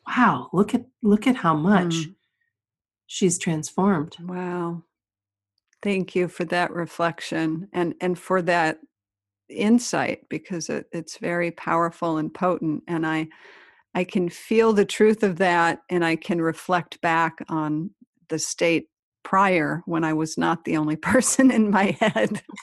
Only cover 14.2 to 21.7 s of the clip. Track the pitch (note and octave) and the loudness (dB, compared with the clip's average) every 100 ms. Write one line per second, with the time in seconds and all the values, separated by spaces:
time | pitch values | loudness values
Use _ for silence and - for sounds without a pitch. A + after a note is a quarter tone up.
14.2 | F3 - - A3+ A3+ G#3 G3 - G#3+ G#3+ | -2 -6 0 2 4 4 2 4 4 4
15.2 | G3+ D#3+ F#3 F3 E3+ - - F3+ E3 D#3+ | 0 2 2 4 2 0 -2 0 0 0
16.2 | - E3+ E3 D#3 - F3+ - - E3+ E3 | -2 -2 -2 -4 -2 -2 -2 -4 0 2
17.2 | D#3+ - - D#3+ D3+ D3+ F#3+ - _ _ | 0 -2 -6 -4 -2 -4 -6 -12 _ _
18.2 | - D#3+ - - E3+ D#3+ - _ _ _ | -8 -6 -6 -2 0 0 -2 _ _ _
19.2 | - F#3+ G3 F3 D3 D#3 - E3 D#3+ D#3 | -2 2 4 2 0 -4 -4 -2 0 -2
20.2 | D#3 - E3 E3 - D#3+ D3+ D#3 - C4 | -4 -2 -2 -2 -2 -2 -2 -2 2 2
21.2 | - - C4 A3+ G#3 | 2 4 4 6 4